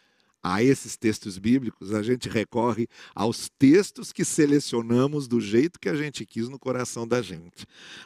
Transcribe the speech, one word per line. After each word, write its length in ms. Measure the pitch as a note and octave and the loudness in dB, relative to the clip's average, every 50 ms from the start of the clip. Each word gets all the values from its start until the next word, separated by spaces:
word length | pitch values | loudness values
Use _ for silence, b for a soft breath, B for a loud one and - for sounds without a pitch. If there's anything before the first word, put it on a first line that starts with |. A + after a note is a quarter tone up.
| _ _ _ _ _ _ _ _ | _ _ _ _ _ _ _ _
a 200 | - F2+ F#2 G2+ | -4 -2 0 2
esses 340 | A#2+ C3+ C3+ - - A#2 - | 4 4 4 2 -2 -14 -8
textos 420 | - - A2 G#2 - - G#2+ F2+ F#2+ | -2 0 0 0 -2 -8 -12 -10 -4
bíblicos, 540 | G2 A2+ B2 C3+ B2+ G#2+ - - - F#2+ | 0 2 2 2 0 -4 -14 -14 -8 -6
a 100 | G#2+ G#2+ G#2 | -4 -4 0
gente 240 | A#2 B2+ A#2+ - F#2+ | -2 -2 -2 -2 -2
recorre 600 | G#2+ A2+ G2+ - - A#2 A2+ A#2+ G#2+ G#2+ A#2 - B B B B B | -2 -2 -2 -2 -2 -2 0 0 0 -2 -4 -6 B B B B B
aos 360 | - G2+ A#2 A2+ - - - _ - | -2 -2 -2 -2 -4 -10 -8 _ 4
textos 540 | C3+ C3+ D#3 G3+ G3 - - - G#3 - | 6 8 8 6 4 2 -6 -14 -16 -12
que 120 | - - E3 | -6 -6 -4
selecionamos 1000 | - - - D3+ C#3+ C#3+ D3 - - B2+ A#2 A2+ A#2 A#2+ B2 C3 C#3+ D3+ D3 C3+ | -2 2 2 4 4 4 2 0 0 -4 -2 0 2 2 2 2 2 0 -4 -4
do 140 | A#2 A#2+ A#2 | 0 -2 -2
jeito 380 | G#2 G2+ G#2 A#2+ D3 F3 - - | 0 2 2 2 2 2 -2 -6
que 80 | - G3 | -6 -4
a 80 | E3+ | -4
gente 280 | C#3+ D3+ D3 - - A2 | -2 -4 -6 -8 -10 -12
quis 240 | - - A2+ A2+ B2+ | -10 -8 -8 -8 -8
no 100 | C#3 B2+ | -8 -8
coração 480 | - C3 B2+ B2+ B2 - - A#2+ A#2 | -6 -4 -4 -4 -4 -6 -6 -6 -2
da 140 | A2+ A#2+ B2 | 0 0 0
gente. 460 | A2+ F2+ F#2 D#2+ E2+ F2 _ - - B B B B B B B B | -2 -4 -10 -14 -14 -18 _ -20 -20 B B B B B B B B